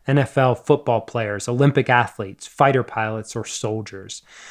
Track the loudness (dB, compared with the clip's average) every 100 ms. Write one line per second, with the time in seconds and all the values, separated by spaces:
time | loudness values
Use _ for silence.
0 | 0 2 2 2 2 2 2 2 2 -2
1 | -2 -6 -4 -4 -4 2 4 4 4 4
2 | 2 -4 -12 -12 -20 2 2 4 -2 -4
3 | -4 -6 -8 -10 -8 -8 -6 -6 -8 -14
4 | -16 -18 -18 -20 -20